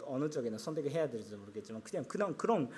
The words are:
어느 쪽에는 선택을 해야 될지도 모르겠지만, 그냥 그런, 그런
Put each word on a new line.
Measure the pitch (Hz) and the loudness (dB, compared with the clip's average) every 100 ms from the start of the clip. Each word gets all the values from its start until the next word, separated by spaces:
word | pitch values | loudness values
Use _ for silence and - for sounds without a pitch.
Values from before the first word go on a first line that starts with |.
| - | -2
어느 | 131 151 | 0 2
쪽에는 | 151 117 107 | 2 0 -2
선택을 | 131 156 143 | -2 0 0
해야 | 156 151 | 2 2
될지도 | 117 104 104 | 0 -6 -10
모르겠지만, | 101 107 104 110 | -8 -8 -6 -8
그냥 | - 185 123 | -4 -4 -2
그런, | - 202 143 | 0 0 2
그런 | 196 226 127 | 4 4 4